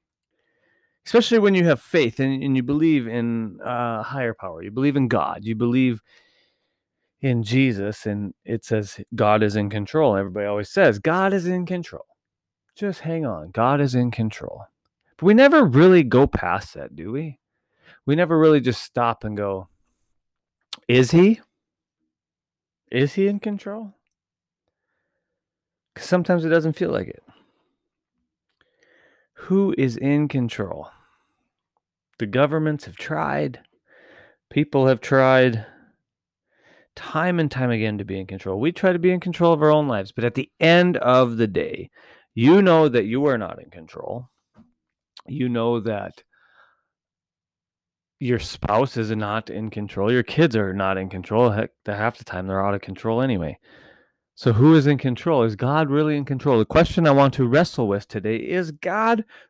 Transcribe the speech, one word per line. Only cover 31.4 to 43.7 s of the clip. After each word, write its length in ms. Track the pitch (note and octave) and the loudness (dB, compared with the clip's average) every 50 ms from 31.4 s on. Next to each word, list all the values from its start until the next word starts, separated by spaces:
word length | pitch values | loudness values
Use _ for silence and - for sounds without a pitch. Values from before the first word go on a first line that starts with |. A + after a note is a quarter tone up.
| _ _ _ _ _ _ _ _ _ _ _ _ _ _ _ - | _ _ _ _ _ _ _ _ _ _ _ _ _ _ _ -8
The 80 | A#2 | -6
governments 560 | G2+ G2 C3 D3 C#3 D#3 D#3 D#3 D#3 D3+ C#3+ - | -2 0 0 0 0 0 -2 -2 -2 -4 -6 -10
have 120 | F#2 - | -14 -18
tried. 640 | - - - D#3 D#3 D#3 C#3+ C#3 D3 D3 C3+ B2 - _ _ _ _ _ _ _ _ _ _ - - - _ _ _ _ - | -14 -10 -8 -6 -6 -4 -4 -4 -4 -4 -6 -8 -12 _ _ _ _ _ _ _ _ _ _ -20 -20 -20 _ _ _ _ -6
People 380 | - D3 D3+ - - C3+ C3 | -2 -2 -2 0 0 2 2
have 120 | C3+ B2+ A#2 | 2 2 0
tried 640 | - - C#3 C3+ C3 C3 C3 C3 B2+ B2+ A2+ A2 - - _ _ _ _ _ _ _ _ _ _ _ _ _ _ _ _ _ _ _ _ _ _ _ _ - | -2 0 2 2 4 4 4 4 4 2 0 -2 -8 -12 _ _ _ _ _ _ _ _ _ _ _ _ _ _ _ _ _ _ _ _ _ _ _ _ -20
time 460 | - - - - D#3 E3+ F3+ F3 E3 | -20 -12 -8 -4 -2 -2 0 0 0
and 100 | D#3 C3+ | -2 -2
time 220 | - C3 B2+ B2 | -2 -2 -2 -2
again 260 | A#2 G#2+ A2 G#2+ G#2 G2+ | -2 -2 -2 -4 -4 -6
to 60 | G#2+ | -8
be 140 | - F#2+ G2 | -8 -8 -10
in 80 | F#2 | -10
control. 320 | - F#2+ F#2+ - F#2+ F#2+ G#2 | -12 -12 -10 -8 -6 -4 -2
We 140 | C3 E3+ F3 | -2 -4 -2
try 180 | - G3 F#3 | 0 0 0
to 80 | F3 E3+ | 0 2
be 120 | E3+ F#3 | 0 0
in 100 | F3+ F3 | 0 0
control 320 | - F3+ D#3+ - E3+ E3+ E3 | -4 -6 -2 2 2 2 4
of 80 | D3+ | 4
our 100 | D#3 D3+ | 4 4
own 160 | D3+ D3+ D3 | 4 4 2
lives, 240 | C#3 A#2 G2+ F#2+ G#2 | 0 -2 -4 -6 -6
but 140 | - A#2+ A#2 | -6 -4 -4
at 80 | A#2+ - | -2 -2
the 160 | C3+ - - _ - | -4 -6 -8 _ 0
end 380 | D#3+ E3 E3+ F3 F3+ F3+ E3+ | 2 4 6 6 4 4 2
of 380 | - - B2 B2+ B2+ B2+ A#2+ A2+ | 0 2 4 4 4 4 2 2
the 120 | A2+ A2+ | 0 -2
day, 420 | G#2 F2 E2 C#2+ - D#2 - - - _ _ _ - - _ _ _ - | 0 0 -2 -4 -4 -6 -12 -14 -16 _ _ _ -20 -20 _ _ _ -2
you 280 | A2+ A#2 D3 F3+ G3+ | 2 4 6 6 6
know 260 | G3 F3+ E3 D#3+ D#3 C#3+ | 6 6 6 4 4 4
that 160 | A#2+ A#2 G2 | 2 0 0
you 200 | A2 A#2 C3+ D3 | 0 -2 -2 0
are 120 | C#3+ B2+ | 0 0
not 240 | A2 G2 - - - | -2 -4 -8 -12 -14
in 80 | - | -20
control. 600 | - | -20